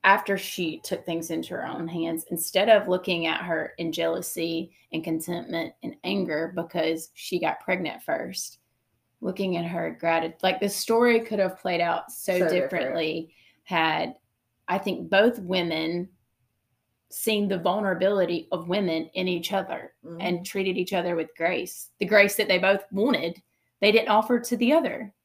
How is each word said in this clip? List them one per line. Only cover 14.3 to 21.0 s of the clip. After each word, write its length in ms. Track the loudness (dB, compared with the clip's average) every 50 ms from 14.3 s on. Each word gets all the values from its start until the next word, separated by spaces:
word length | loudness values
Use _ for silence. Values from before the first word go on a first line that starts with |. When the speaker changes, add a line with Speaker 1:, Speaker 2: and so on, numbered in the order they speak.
| _ _ _ _ _ _ _
Speaker 1:
I 100 | -2 -2
think, 320 | -2 0 -2 -4 -4 -2 4
both 300 | 6 6 6 6 4 0
women 680 | -4 -2 0 0 0 0 -2 -2 -2 -2 -2 -2 -4 -6 _ _ _ _ _ _ _ _ _ _ _ _ _ _ _ _ _ _ _ _
seen 380 | -10 -4 -2 0 0 0 0
the 100 | 0 -2
vulnerability 880 | 0 0 0 0 2 0 0 0 2 2 2 4 2 2 2 0 -4 -4 _
of 160 | -6 -6 -2
women 420 | -2 0 0 2 0 0 -2 -4 -6 _
in 140 | -4 -2
each 240 | -2 -2 -2 -2 -2 -2
other 400 | -2 -2 -4 -8 -10 -10 -16 _ _ _
Speaker 2:
Mm-hmm. 160 | -16 -12 -6
Speaker 1:
and 240 | -4 -2 -2 -4 -4
treated 320 | -6 -4 -2 -2 -2 -2
each 160 | -2 -2 -2 -2
other 220 | -2